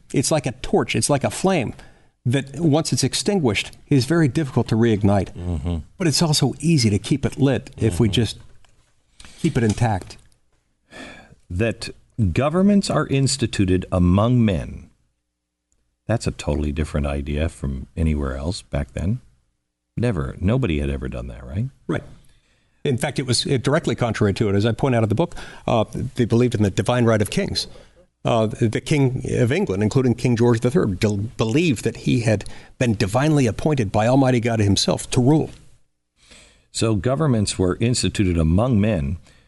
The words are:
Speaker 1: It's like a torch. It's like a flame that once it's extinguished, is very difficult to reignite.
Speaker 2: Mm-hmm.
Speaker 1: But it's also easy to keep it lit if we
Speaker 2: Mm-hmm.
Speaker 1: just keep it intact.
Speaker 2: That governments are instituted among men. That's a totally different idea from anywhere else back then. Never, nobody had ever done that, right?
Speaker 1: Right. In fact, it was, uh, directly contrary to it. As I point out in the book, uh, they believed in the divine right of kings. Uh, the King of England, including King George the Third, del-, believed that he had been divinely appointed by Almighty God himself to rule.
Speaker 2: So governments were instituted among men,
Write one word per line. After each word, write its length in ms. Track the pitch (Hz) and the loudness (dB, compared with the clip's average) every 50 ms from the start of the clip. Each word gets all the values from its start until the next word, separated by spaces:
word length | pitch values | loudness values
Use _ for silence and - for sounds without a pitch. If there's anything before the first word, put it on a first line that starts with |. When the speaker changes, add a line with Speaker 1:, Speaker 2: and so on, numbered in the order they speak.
| - - - | -14 -4 -4
Speaker 1:
It's 180 | 143 131 - | -2 0 0
like 140 | 160 151 - | 0 0 0
a 80 | 135 107 | -4 -6
torch. 420 | - - - - 180 123 - - | -8 -4 0 0 0 0 0 -2
It's 140 | 120 - - | -2 0 0
like 160 | 147 135 - | 0 0 0
a 40 | 107 | -4
flame 440 | - - - 190 190 160 113 - - - - - - _ _ _ _ _ - | -2 -2 0 0 2 0 -2 -4 -8 -12 -18 -20 -20 _ _ _ _ _ -2
that 320 | 123 120 139 135 135 139 139 | -2 0 0 -2 -4 -6 -2
once 320 | 175 156 135 160 151 - 131 | 2 2 2 2 2 0 0
it's 100 | - - | 0 0
extinguished, 680 | 123 - - - 220 202 196 151 117 98 - - - - - - - | -2 -2 -2 -2 0 0 2 2 0 0 -2 -4 -8 -12 -20 -2 0
is 160 | 147 139 117 | 2 2 2
very 240 | 131 165 170 160 131 | 2 2 4 4 2
difficult 400 | - 160 160 127 - 123 113 - | 2 -2 -4 0 0 -2 0 2
to 60 | 120 | 2
reignite. 580 | 110 117 117 110 95 104 98 104 98 90 - - | 2 4 4 4 4 4 4 4 2 0 -2 -6
Speaker 2:
Mm-hmm. 440 | - 87 90 87 73 67 87 87 80 - - - | -8 -6 -6 -4 -4 -2 -2 -4 -4 -6 -10 -8
Speaker 1:
But 100 | - 185 | -2 -2
it's 140 | 160 139 - | 0 0 2
also 320 | 175 156 147 - 151 123 - - | 2 2 2 2 0 0 -2 -2
easy 280 | - 165 170 143 113 107 | 0 2 2 4 4 2
to 80 | 101 | 2
keep 280 | 101 - - 160 - - | 0 0 -2 -2 -2 -2
it 120 | 113 - | -4 -2
lit 340 | - 127 143 127 104 - - - | 0 2 2 2 0 -4 -8 -6
if 240 | - 110 110 - - | -2 -2 0 2 2
we 80 | 123 | 2
Speaker 2:
Mm-hmm. 60 | 104 - | 2 2
Speaker 1:
just 240 | 127 113 - - - - - - - - _ _ _ _ _ _ _ _ _ _ - - - - - | 0 -2 -2 -4 -10 -18 -20 -20 -20 -20 _ _ _ _ _ _ _ _ _ _ -20 -20 -20 -8 -4
keep 160 | - 165 - | -4 -2 0
it 60 | 131 117 | 2 0
intact. 500 | 107 98 - 120 113 104 90 - - - - _ _ _ _ _ _ _ _ _ _ _ _ _ _ - - - - - - - - - _ _ - | 0 2 2 0 0 0 -2 -6 -10 -16 -20 _ _ _ _ _ _ _ _ _ _ _ _ _ _ -20 -18 -18 -18 -18 -20 -20 -20 -20 _ _ -8
Speaker 2:
That 400 | 90 90 113 113 101 - - - - - _ _ _ - 110 92 | -4 -2 -2 -2 -2 -6 -10 -14 -14 -16 _ _ _ -2 0 0
governments 580 | 76 - 127 156 156 185 190 202 208 202 - - | 2 0 0 2 2 4 4 4 4 4 2 0
are 180 | - 151 151 | -2 -2 0
instituted 800 | - 135 139 135 127 - - 120 107 - - 101 92 92 92 90 - | 0 0 2 2 0 0 0 -2 -2 0 0 2 2 2 0 0 0
among 520 | - 92 90 87 90 101 107 120 127 123 113 | 2 4 4 6 6 6 4 4 4 4 4
men. 460 | 104 92 73 64 90 95 64 - - _ _ _ _ _ _ _ _ _ _ _ _ _ _ _ _ _ _ _ _ _ _ _ | 2 0 -2 -4 -8 -12 -16 -18 -20 _ _ _ _ _ _ _ _ _ _ _ _ _ _ _ _ _ _ _ _ _ _ _
That's 200 | - 107 117 - | -4 -4 -2 -2
a 40 | - | -4
totally 400 | - - - - 73 73 73 73 | -6 -4 -4 -4 -2 -2 -2 -2
different 360 | 71 78 76 - - 76 71 | -2 -2 -4 -2 -2 -4 -2
idea 420 | 71 71 71 69 73 73 73 80 80 | -2 -4 -4 -4 -4 -2 -2 -2 -4
from 380 | - - - 69 67 65 - - _ | -4 -6 -8 -6 -6 -8 -10 -10 _
anywhere 400 | - 82 78 76 73 71 67 65 | -2 0 0 0 0 -2 -4 -6
else 240 | 67 69 82 - - | -6 -6 -6 -6 -8
back 320 | - _ - 69 71 - - | -8 _ -4 -4 -4 -4 -6
then. 260 | - 71 92 117 127 - _ _ _ _ _ _ _ _ _ _ _ _ _ _ | -4 -4 -4 -4 -4 -8 _ _ _ _ _ _ _ _ _ _ _ _ _ _
Never, 380 | - 107 123 101 82 67 64 - - | -4 -2 -2 -2 -2 -4 -6 -6 -2
nobody 400 | 90 90 117 135 131 95 78 71 | 0 0 0 2 0 0 0 0
had 100 | 71 69 | -2 -2
ever 180 | 69 65 64 | -4 -4 -6
done 200 | 64 62 58 60 | -8 -8 -10 -10
that, 180 | 64 57 60 62 | -12 -14 -14 -14
right? 200 | 62 71 98 120 135 - _ _ | -8 -6 -6 -6 -6 -10 _ _
Speaker 1:
Right. 160 | - 160 - - - - - _ - _ _ _ _ _ _ _ _ _ _ - | -6 -6 -6 -6 -10 -16 -20 _ -20 _ _ _ _ _ _ _ _ _ _ -4
In 140 | - 120 | -4 -2
fact, 220 | 113 - 147 - - | -2 -2 -4 -4 -4
it 60 | 135 | -4
was, 200 | 123 117 - - | -2 -2 -2 0
uh, 120 | - 143 | -2 -2
directly 380 | 120 - 139 131 - - - 117 | 0 0 0 0 0 0 -2 -2
contrary 380 | - 127 113 107 - 107 101 98 | -2 -2 -2 0 2 2 0 2
to 160 | - 117 101 | 0 0 0
it. 60 | 98 | 2
As 100 | 101 101 | 2 2
I 60 | 117 110 | 0 0
point 220 | - - 139 123 | 0 0 0 2
out 80 | 117 110 | 2 2
in 60 | 107 | 2
the 60 | 110 | 0
book, 200 | 120 170 170 - - - - - - - | 0 0 -2 -4 -10 -14 -16 -18 -6 -2
uh, 180 | - 120 113 107 - - - 110 127 - | 0 0 0 0 -2 -4 -8 -8 -6 -2
they 100 | - 120 | -2 0
believed 300 | 101 120 117 123 120 113 | 2 4 2 2 2 2
in 80 | 104 107 | 0 0
the 60 | 98 | 0
divine 340 | - - 98 - 123 127 120 | 0 0 -2 0 0 2 4
right 160 | 113 113 104 | 4 4 2
of 80 | 104 - | 0 -2
kings. 380 | - 190 196 - - - - - - - - - _ _ _ _ _ _ - | -2 -4 -4 -2 -4 -6 -8 -8 -14 -20 -20 -20 _ _ _ _ _ _ -2
Uh, 220 | 135 120 113 110 | 0 2 2 0
the 340 | 110 117 - 123 110 117 127 | 0 0 0 0 0 0 -2
King 400 | - - 156 143 139 123 127 - - - 113 | -2 0 0 2 2 2 0 -2 -4 -2 0
of 180 | 113 123 107 | 0 0 2
England, 320 | 139 190 208 - 92 98 107 | 2 0 0 -2 0 0 0
including 320 | 104 - 135 127 127 113 | 0 2 2 2 2 2
King 200 | - - 127 120 | 2 0 0 2
George 260 | 107 120 120 120 113 | 4 4 4 4 2
the 100 | - 127 | 0 0
Third, 280 | 131 185 - 110 92 87 | 2 2 0 0 0 0
del-, 180 | - 104 104 | 0 0 0
believed 680 | 98 98 - - - 117 110 113 151 185 170 120 - - | -2 -4 -6 -4 -4 -2 0 2 2 2 2 0 0 -2
that 140 | 117 107 | -6 -6
he 240 | - - 156 135 123 | -4 -2 0 0 0
had 240 | 107 117 107 101 - - - - - - - - | 2 0 0 0 -2 -8 -14 -14 -18 -16 -6 -2
been 160 | 131 120 107 | 0 0 0
divinely 520 | 101 113 92 107 127 143 156 151 147 131 | 0 -2 0 0 0 2 2 2 2 2
appointed 440 | 110 92 - - 160 156 131 113 95 | 0 0 -2 -2 0 0 0 -2 0
by 160 | - 107 107 | 0 0 2
Almighty 320 | 117 127 139 135 131 127 120 | 4 4 4 4 4 2 2
God 200 | 107 120 113 110 | 0 0 0 2
himself 500 | 101 101 95 - - - - - - - | 2 2 2 2 2 0 -2 -2 -4 -2
to 100 | - 131 | 0 2
rule. 280 | 123 131 156 151 131 - - - - - - _ _ _ _ _ _ _ _ _ _ _ - - - _ _ _ _ _ | 4 4 4 2 0 -2 -8 -16 -20 -20 -20 _ _ _ _ _ _ _ _ _ _ _ -20 -20 -20 _ _ _ _ _
Speaker 2:
So 240 | - - 107 113 110 | -4 -2 0 0 0
governments 640 | 101 - 123 135 143 160 147 123 110 98 - - - | 0 0 -2 0 0 0 2 2 2 0 -2 0 0
were 180 | 92 90 87 - | 0 0 2 0
instituted 580 | 113 120 123 - - 90 - - 104 90 87 | 0 0 0 0 -2 -2 0 0 0 2 2
among 420 | 82 80 80 85 95 117 135 123 98 | 2 2 2 4 2 2 2 2 2
men, 360 | 101 113 107 82 69 67 90 - - - - _ _ | 2 2 0 0 -2 -4 -6 -8 -10 -16 -20 _ _